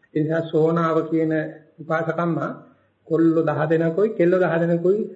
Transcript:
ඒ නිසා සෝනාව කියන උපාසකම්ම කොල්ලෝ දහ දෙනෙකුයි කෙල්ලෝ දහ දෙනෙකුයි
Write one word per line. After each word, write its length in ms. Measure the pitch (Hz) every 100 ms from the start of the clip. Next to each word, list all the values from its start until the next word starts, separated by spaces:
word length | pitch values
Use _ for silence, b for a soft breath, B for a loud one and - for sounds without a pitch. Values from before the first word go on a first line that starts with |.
| _
ඒ 60 | 156
නිසා 220 | 151 165
සෝනාව 540 | - 160 160 170 165 160
කියන 280 | 156 160 160 156 151 - - -
උපාසකම්ම 600 | 151 160 165 160 175 151 - - b b b _ -
කොල්ලෝ 360 | 160 165 160
දහ 180 | 151 143 151
දෙනෙකුයි 420 | 160 165 165 220
කෙල්ලෝ 300 | 220 170 185
දහ 140 | 180 165
දෙනෙකුයි 420 | 170 170 175 208 202